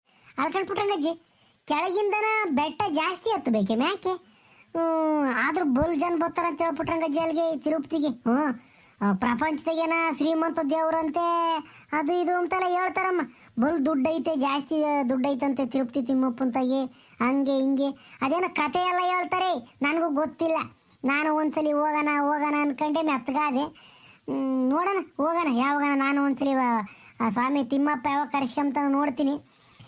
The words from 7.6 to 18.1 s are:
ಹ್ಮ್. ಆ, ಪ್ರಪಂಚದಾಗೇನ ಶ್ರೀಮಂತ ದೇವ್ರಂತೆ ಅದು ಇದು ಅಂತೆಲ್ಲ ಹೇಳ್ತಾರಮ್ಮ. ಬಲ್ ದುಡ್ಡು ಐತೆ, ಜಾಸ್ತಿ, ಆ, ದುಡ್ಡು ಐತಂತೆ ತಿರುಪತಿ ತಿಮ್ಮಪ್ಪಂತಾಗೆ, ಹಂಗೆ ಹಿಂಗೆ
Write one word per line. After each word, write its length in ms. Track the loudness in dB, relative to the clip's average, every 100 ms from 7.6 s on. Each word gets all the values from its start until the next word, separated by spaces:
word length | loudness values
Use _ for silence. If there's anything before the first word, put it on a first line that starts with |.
| 0 -2 -2 0 0
ಹ್ಮ್. 460 | 0 0 2 2 -2 -10 -20 -20 -2
ಆ, 100 | 0
ಪ್ರಪಂಚದಾಗೇನ 800 | 2 2 2 0 0 -2 0 0 2 0 0
ಶ್ರೀಮಂತ 420 | 0 2 0 0
ದೇವ್ರಂತೆ 920 | 0 0 2 0 0 0 0 2 2 0 -4 -16 -6
ಅದು 200 | -2 0
ಇದು 260 | 0 0 0
ಅಂತೆಲ್ಲ 260 | 0 0 0
ಹೇಳ್ತಾರಮ್ಮ. 540 | 0 0 0 0 0 -2 -8 -10 -2
ಬಲ್ 260 | 0 2 0
ದುಡ್ಡು 240 | 2 0
ಐತೆ, 260 | 0 -2 0
ಜಾಸ್ತಿ, 480 | 0 0 0 0
ಆ, 180 | 2 2
ದುಡ್ಡು 260 | 0 0 0
ಐತಂತೆ 380 | 0 0 0 -2
ತಿರುಪತಿ 360 | -2 -2 -2
ತಿಮ್ಮಪ್ಪಂತಾಗೆ, 800 | 0 2 0 0 -2 0 0 0 -2 -8 -18 -4
ಹಂಗೆ 280 | 0 2 2
ಹಿಂಗೆ 340 | 2 2 2 0 -4 -14